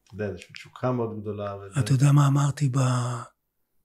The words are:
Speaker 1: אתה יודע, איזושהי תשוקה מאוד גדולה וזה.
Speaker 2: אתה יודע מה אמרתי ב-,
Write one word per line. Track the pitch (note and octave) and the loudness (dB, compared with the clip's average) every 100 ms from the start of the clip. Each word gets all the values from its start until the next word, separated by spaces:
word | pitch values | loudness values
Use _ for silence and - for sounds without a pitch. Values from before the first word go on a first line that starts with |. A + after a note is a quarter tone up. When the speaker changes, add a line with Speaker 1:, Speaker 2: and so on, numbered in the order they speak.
Speaker 1:
אתה | _ | _
יודע, | F#2+ G#2 | -8 -6
איזושהי | F2+ - | -8 -14
תשוקה | - - - B2+ | -20 -20 -6 -4
מאוד | B2+ A2+ G#2 | -2 -4 -6
גדולה | G#2+ G#2 G2+ G2 | -8 -8 -8 -10
וזה. | - C#3+ | -6 -4
Speaker 2:
אתה | A2 | 0
יודע | C3+ C#3+ | 4 6
מה | C#3+ C#3 | 6 6
אמרתי | C#3+ C#3+ C3+ D3 | 4 2 0 0
ב-, | B2+ B2+ B2 B2 A#2+ - _ _ _ _ _ | 2 2 0 -2 -6 -12 _ _ _ _ _